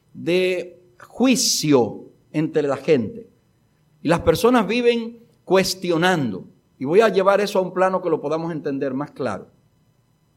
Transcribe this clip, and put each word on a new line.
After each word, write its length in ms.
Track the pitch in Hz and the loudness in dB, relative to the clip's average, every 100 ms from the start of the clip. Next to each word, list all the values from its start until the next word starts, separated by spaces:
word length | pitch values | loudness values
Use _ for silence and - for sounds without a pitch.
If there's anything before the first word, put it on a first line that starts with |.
| _ | _
de 680 | - 131 180 185 180 95 - _ _ | -10 -2 0 0 -2 -8 -16 _ _
juicio 1040 | - - 262 233 - - 151 135 104 - - _ _ | -14 0 2 2 0 -2 4 4 2 -4 -18 _ _
entre 340 | 151 156 156 143 | -4 -2 0 -2
la 80 | 131 | -2
gente. 540 | - 143 101 - - _ _ _ _ _ _ _ | 2 2 0 -8 -18 _ _ _ _ _ _ _
Y 80 | 135 | -2
las 100 | 170 | 0
personas 480 | 170 160 226 247 185 | 0 2 2 2 0
viven 520 | 240 240 233 226 - - _ - | 0 2 0 -4 -12 -20 _ 0
cuestionando. 1000 | 185 190 - 175 165 180 180 123 95 - _ _ - | 2 2 -4 -2 0 2 0 -2 -6 -14 _ _ -8
Y 80 | 135 | 0
voy 140 | 185 | 4
a 80 | 226 | 4
llevar 320 | 185 190 196 | 4 2 2
eso 200 | 196 196 | 2 -2
a 20 | |
un 120 | 180 | -2
plano 280 | 180 185 190 | 0 0 0
que 80 | 175 | -2
lo 100 | 151 | -2
podamos 320 | 143 160 165 | -2 -4 -4
entender 420 | 160 156 139 139 | -6 -6 -4 -4
más 180 | 127 147 | -6 -8
claro. 360 | - 123 95 - _ _ _ _ _ _ _ _ | -8 -6 -6 -12 _ _ _ _ _ _ _ _